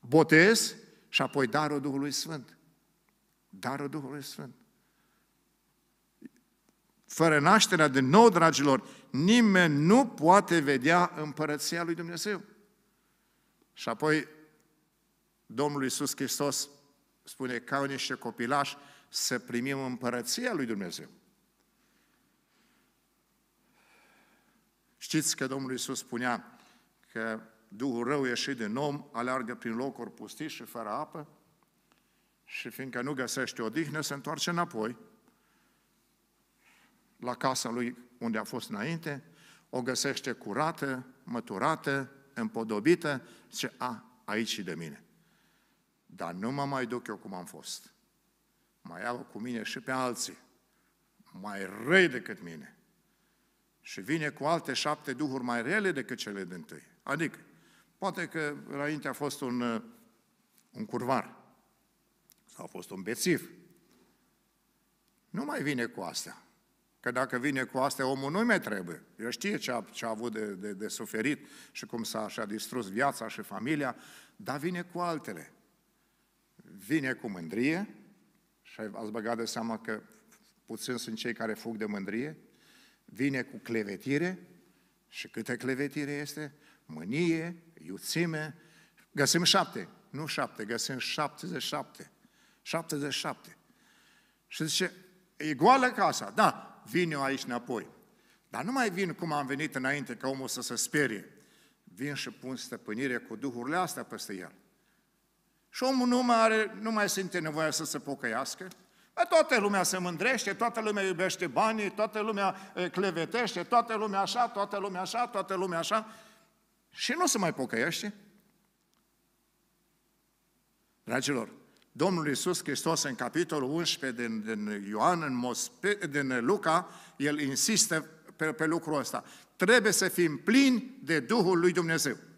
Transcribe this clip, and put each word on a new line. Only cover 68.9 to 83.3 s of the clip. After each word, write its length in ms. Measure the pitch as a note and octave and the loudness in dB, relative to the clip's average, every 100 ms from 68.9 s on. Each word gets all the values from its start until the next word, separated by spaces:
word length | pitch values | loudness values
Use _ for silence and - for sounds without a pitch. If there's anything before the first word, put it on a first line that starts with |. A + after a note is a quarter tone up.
| D#2+ - - | -12 -16 -10
El 120 | A2+ | -8
știe 260 | - G3 G#3 | -4 -4 -2
ce 140 | - | -2
a, 100 | A#2+ - | -4 -6
ce 140 | - | -8
a 40 | A#2 | -6
avut 240 | A2 A#2+ | -4 -4
de, 140 | A2 G#2+ | -4 -6
de, 260 | F#2+ G#2 | -6 -8
de 160 | F#2+ G#2 | -8 -8
suferit 600 | - A2 A2 B2 C#3 - - - | -8 -6 -2 -2 -2 -8 -20 -16
și 140 | - A2+ | -14 -8
cum 160 | A#2 | -8
s-a, 260 | A2 A2+ G#2 | -6 -6 -6
și-a 180 | - G#2+ | -6 -6
distrus 420 | G#2+ - B2+ G2 | -6 -6 -6 -4
viața 400 | G2+ C#3 C3 A2 | 0 0 0 -10
și 140 | - | -10
familia, 540 | G#2+ G2 A#2+ D3+ C3+ - - - - _ | -10 -8 -4 -2 -2 -6 -18 -20 -20 _
dar 220 | - C#3 | -8 -4
vine 240 | E3 F3+ | -4 -4
cu 160 | F3+ F3 | -8 -4
altele. 540 | F3 D#3+ - F2 D2 _ _ _ _ _ _ _ _ _ _ - - G2 G2 | -4 -4 -6 -12 -14 _ _ _ _ _ _ _ _ _ _ -20 -20 -20 -2
Vine 260 | D#3 C3 | 0 0
cu 160 | B2+ A#2 | -4 -6
mândrie, 640 | F#2 E2 G2 C3+ E3 G#3 - - _ _ _ _ _ | -6 -4 0 2 0 -4 -10 -20 _ _ _ _ _
și 180 | - - | -20 -12
ați 300 | G#2+ G2+ G#2+ | -10 -8 -8
băgat 260 | A2+ G#2+ A#2 | -6 -4 -4
de 80 | |
seama 340 | A2+ A#2+ A2+ A2 | -4 -4 -4 -4
că 240 | - G#2+ - - _ - _ _ | -6 -8 -10 -20 _ -20 _ _
puțini 340 | - A2+ - B2 | -14 -10 -6 -6
sunt 180 | - A2 | -6 -6
cei 180 | B2 | -6
care 200 | A2+ A2+ | -4 -4
fug 220 | G#2+ A#2 A2 | -4 -8 -6
de 80 | |
mândrie, 520 | G#2+ G#2 F#2+ A2 C#3+ D#3+ - _ _ - - _ | -4 -4 -4 -4 -6 -10 -20 _ _ -20 -20 _
vine 380 | - - C#3 | -20 -2 0